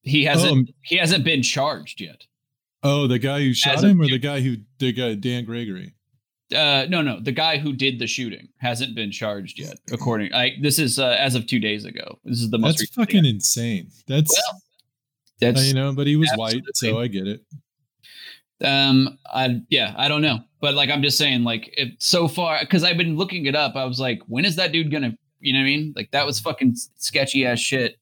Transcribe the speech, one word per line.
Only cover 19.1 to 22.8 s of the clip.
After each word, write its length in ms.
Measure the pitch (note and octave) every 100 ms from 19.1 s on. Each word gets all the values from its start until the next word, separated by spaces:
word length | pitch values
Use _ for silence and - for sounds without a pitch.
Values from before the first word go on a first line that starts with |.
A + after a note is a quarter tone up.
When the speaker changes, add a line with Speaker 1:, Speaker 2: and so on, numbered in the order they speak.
| - -
Speaker 1:
I, 340 | B2+ C3 A#2+ -
yeah, 240 | C#3 G#2 -
I 120 | C#3+
don't 140 | D3
know, 160 | D3+ A2+ - _
but, 140 | D3
like, 160 | C#3+ C#3
I'm 120 | C#3+
just 140 | C#3 C3+
saying, 240 | D3 B2+
like, 300 | A#2+ A2+ - -
if 120 | B2+ -
so 280 | - F3+ E3
far, 360 | F3+ E3+ D#3 D3+
'cause 180 | F#3